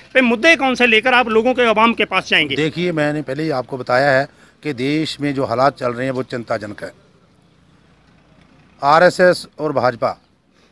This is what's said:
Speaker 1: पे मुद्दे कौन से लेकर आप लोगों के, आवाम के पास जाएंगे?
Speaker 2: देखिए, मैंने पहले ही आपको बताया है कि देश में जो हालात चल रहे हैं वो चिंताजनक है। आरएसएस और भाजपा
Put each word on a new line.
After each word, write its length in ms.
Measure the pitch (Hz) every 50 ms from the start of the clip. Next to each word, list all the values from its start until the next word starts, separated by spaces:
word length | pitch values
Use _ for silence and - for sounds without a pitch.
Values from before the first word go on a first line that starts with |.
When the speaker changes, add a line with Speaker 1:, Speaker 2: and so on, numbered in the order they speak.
| - - -
Speaker 1:
पे 80 | 254
मुद्दे 340 | 262 233 233 214 269 330 330
कौन 200 | - 277 262 254
से 120 | - 247
लेकर 260 | 240 220 220 214 254 254
आप 140 | 240 254
लोगों 260 | 233 220 220 226 254 254
के, 80 | 262
आवाम 320 | 254 226 214 208 220 233 226
के 120 | - 208
पास 240 | - 190 185 - -
जाएंगे? 260 | 196 175 156 139 139
Speaker 2:
देखिए, 360 | 135 151 156 - 160 175 175
मैंने 300 | 170 156 147 147 151 151
पहले 220 | 143 - 131 143 160
ही 60 | 160
आपको 280 | 143 127 123 - 139
बताया 420 | 127 123 - 123 127 135 143 135 131
है 80 | 139 - _ _ - _ _ _ -
कि 100 | 151 139
देश 480 | 113 127 139 147 156 156 - - 139
में 120 | 143 143 139
जो 120 | 135 135
हालात 320 | 101 113 120 131 143 135
चल 140 | - 135 123
रहे 140 | 120 120 131
हैं 60 | 135
वो 120 | 131 127 127
चिंताजनक 600 | - - 123 110 - 120 110 104 104 101 - -
है। 80 | - - _ _ _ _ _ _ _ _ _ _ _ _ _ _ _ _ _ _ _ _ _ _ _ _ _ _ _ _ _ _ _ _ _ _ _ _ _ 143
आरएसएस 640 | 139 151 165 180 180 - - 185 180 170 - - - _ -
और 120 | 147 156
भाजपा 460 | 143 131 117 127 120 110 - 110 90 - _ _ _ _ _ _ _ _ _ _